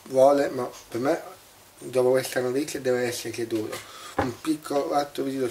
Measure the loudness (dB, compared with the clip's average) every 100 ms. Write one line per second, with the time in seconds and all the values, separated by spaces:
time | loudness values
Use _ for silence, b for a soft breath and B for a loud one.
0 | 0 6 8 8 2 -2 -6 -10 -10 -2
1 | 0 0 -4 -18 -20 -20 -20 -16 -2 2
2 | 4 4 2 -2 0 -2 -2 -2 0 0
3 | 0 -4 -8 -6 -2 -2 -4 -8 B B
4 | B -4 -4 -4 -4 -4 0 -2 2 0
5 | 0 -4 -4 -2 -4